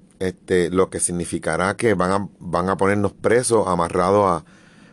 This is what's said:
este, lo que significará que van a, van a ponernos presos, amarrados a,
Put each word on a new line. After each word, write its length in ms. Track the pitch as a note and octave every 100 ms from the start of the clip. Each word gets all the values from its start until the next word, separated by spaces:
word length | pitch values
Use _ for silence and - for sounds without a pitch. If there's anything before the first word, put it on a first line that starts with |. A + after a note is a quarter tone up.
| _ -
este, 500 | F#2 - - F#2 E2
lo 200 | F#2 F#2
que 100 | F2
significará 800 | - F2 E2 - E2+ D#2+ F#2 G2+
que 160 | A#2
van 180 | F#2+ F2+
a, 180 | G2 F#2+ -
van 300 | F2+ E2+ F2+
a 60 | F2+
ponernos 380 | G2 G#2 G2+
presos, 520 | - G#2 A#2 B2+ A2+ F#2
amarrados 580 | F2 E2 F2+ F2+ G2+ G2
a, 200 | E2 - - - - -